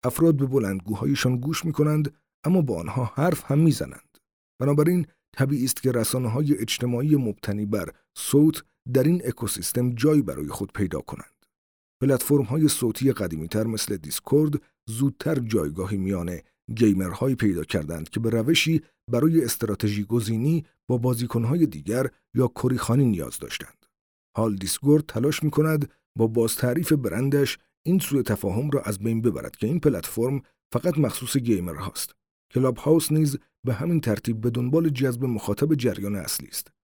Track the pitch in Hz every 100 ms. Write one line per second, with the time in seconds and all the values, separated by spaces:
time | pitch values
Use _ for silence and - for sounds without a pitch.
0 | 127 - 165 151 135 135 104 95 90 104
1 | 131 139 127 127 131 160 165 151 151 151
2 | 147 _ _ _ - 185 143 90 85 -
3 | 120 - 160 160 - 143 160 117 65 -
4 | _ _ _ _ _ _ 135 143 151 180
5 | 156 _ _ - 135 143 127 - 131 120
6 | 110 131 123 120 151 143 107 - 123 120
7 | 147 147 120 101 - 104 104 104 85 -
8 | _ - - 139 151 156 - _ - 127
9 | 135 175 131 - 110 - 90 - 123 120
10 | - 151 107 67 76 - 95 - 95 78
11 | - - - _ _ _ _ _ _ _
12 | 131 131 - 143 120 139 156 - 120 110
13 | 135 120 92 80 82 107 110 110 - 101
14 | 76 - - 143 156 143 _ _ - 110
15 | 139 - - 151 117 107 76 80 95 101
16 | 92 98 87 87 - _ - 113 117 95
17 | 92 90 131 127 107 87 78 98 76 82
18 | 80 - 113 113 113 165 156 160 - _
19 | - 120 156 165 123 - 110 98 107 104
20 | 101 120 107 113 127 165 151 _ _ 127
21 | 123 117 120 117 113 165 156 76 73 113
22 | - _ _ 120 123 - 123 127 - 131
23 | 131 95 65 - 71 - - _ _ _
24 | _ _ _ - 110 98 92 - 139 151
25 | 151 - 131 151 156 - 156 156 143 _
26 | _ - 113 113 113 - 127 123 175 156
27 | 117 87 135 143 135 - _ _ - 185
28 | - 139 120 104 101 98 147 139 - 98
29 | 107 113 117 73 - - 107 165 151 107
30 | - - 120 139 - _ _ 117 175 151
31 | 139 - 123 139 120 104 90 76 95 -
32 | - _ _ _ _ - 131 120 - 160
33 | - 156 156 135 _ _ 120 117 160 170
34 | 117 104 - 113 117 120 123 151 165 131
35 | 135 120 127 113 - 101 143 151 120 -
36 | 98 104 78 - - - - _